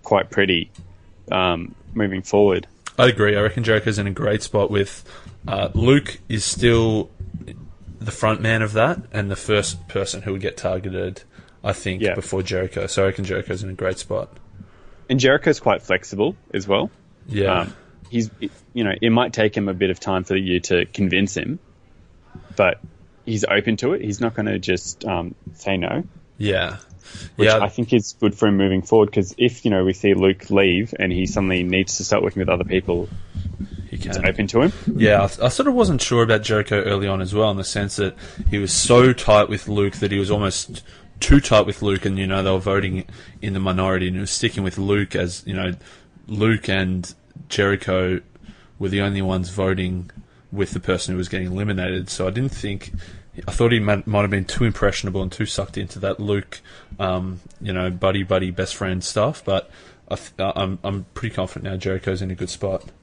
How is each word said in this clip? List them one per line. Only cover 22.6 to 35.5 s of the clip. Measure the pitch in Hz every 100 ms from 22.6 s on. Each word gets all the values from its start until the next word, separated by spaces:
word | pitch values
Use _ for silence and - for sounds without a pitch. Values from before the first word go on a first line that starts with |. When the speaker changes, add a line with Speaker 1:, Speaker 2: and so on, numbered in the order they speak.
| 92 - - - - _
Speaker 1:
he's | - 110
open | - 101 104 107
to | 123
it. | 190
He's | 107 98
not | 117
gonna | 117 104 101
just, | 92 90 - - 101
um, | 87 87 - -
say | - 98 95
no. | 87 135 185 - - -
Speaker 2:
Yeah. | 104 92 87 101 - - - - - -
Speaker 1:
Which | 107
Speaker 2:
Yeah. | 110
Speaker 1:
I | 104
think | - 113
is | 120 104 -
good | 107
for | 101 110
him | 98
moving | 98 95
forward, | - 113 104
'cause | - 95 -
if, | 120 120
you | 120
know, | 98
we | 92
see | 92 104
Luke | 92 95 95 -
leave | 98 98 90 113 -
and | 95
he | 90 92
suddenly | 104 95 92
needs | 90 92 92 -
to |
start | - 104
working | 98 98
with | 90
other | 87
people, | 90 92 92 87 95 - - - 90 - 95 - -
Speaker 2:
He | -
Speaker 1:
it's | - 92
Speaker 2:
can. | 95
Speaker 1:
open | 92 101
to | 113
him. | 165 - - -
Speaker 2:
Yeah, | 110 104
I, | 101 -
I |
sort | 123